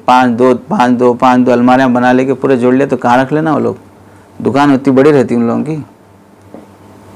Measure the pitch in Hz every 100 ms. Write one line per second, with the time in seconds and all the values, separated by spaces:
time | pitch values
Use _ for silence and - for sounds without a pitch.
0 | - 127 127 117 127 123 - 107 123 120
1 | 123 120 127 127 123 123 123 127 131 123
2 | 123 127 131 131 139 131 123 131 139 123
3 | 123 123 131 147 160 139 113 101 - -
4 | - - - - - 131 143 135 - 131
5 | 139 147 113 120 117 117 120 156 120 -
6 | _ - _ - - - - - - -
7 | -